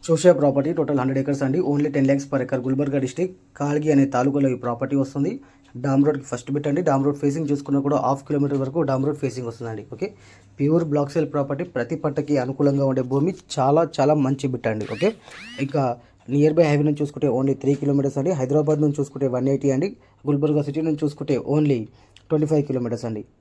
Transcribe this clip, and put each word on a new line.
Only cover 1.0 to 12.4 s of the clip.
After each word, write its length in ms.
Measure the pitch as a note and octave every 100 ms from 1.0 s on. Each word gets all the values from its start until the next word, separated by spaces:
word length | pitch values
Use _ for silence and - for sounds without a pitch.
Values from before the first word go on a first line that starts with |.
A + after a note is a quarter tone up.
హండ్రెడ్ 180 | B2+ C3+
acres 200 | C#3 C#3+ C#3
అండి. 120 | C#3+ D#3
Only 180 | C#3+ C#3+
టెన్ 120 | C#3+ C3+
lakhs 160 | C#3 C#3
per 80 | C#3
acre. 140 | B2+ C3 B2
గుల్బర్గా 320 | C3 C#3+ C#3
డిస్ట్రిక్ట్ 300 | B2+ - F3+ - _ -
కాల్గి 300 | C#3+ D3 D3+
అనే 100 | C#3 C3+
తాలూకాలో 340 | B2+ C3+ C#3+ C3+
ఈ 20 | A#2+
ప్రాపర్టీ 320 | A#2+ A#2+ C3+ C#3
వస్తుంది. 320 | C3+ D3 D3+ C4 - _ _ B2
డామ్ 200 | C3+ C3+ C#3+
రోడ్కి 200 | C#3+ -
ఫస్ట్ 200 | A#2+ -
బిట్ 120 | C#3+ D3
అండి. 100 | C#3 E3+
డామ్ 140 | C3+ C#3
రోడ్ 120 | C#3+
ఫేసింగ్ 260 | C#3+ C#3+ D3+
చూసుకున్నా 300 | C#3+ C#3+ C#3 C#3
కూడా 100 | D3
హాఫ్ 180 | A#2+ C#3 -
కిలోమీటర్ 320 | D3 C#3 C#3+
వరకు 200 | C3+ D3+ C#3+
డామ్ 140 | C3+ C#3
రోడ్ 120 | D3+
ఫేసింగ్ 260 | C3+ A#2+ A#2+
వస్తుందండి. 320 | A2+ A#2 A2 -
ఓకే, 120 | - F3+ - - - - -
ప్యూర్ 260 | C#3 E3 E3
బ్లాక్ 200 | D3 C#3+
సేల్ 140 | E3 D3
ప్రాపర్టీ, 300 | D3 C#3 C#3 C3+ C3
ప్రతి 200 | A#2 D#3+
పంటకి 320 | D3+ C#3 C#3+ C#3+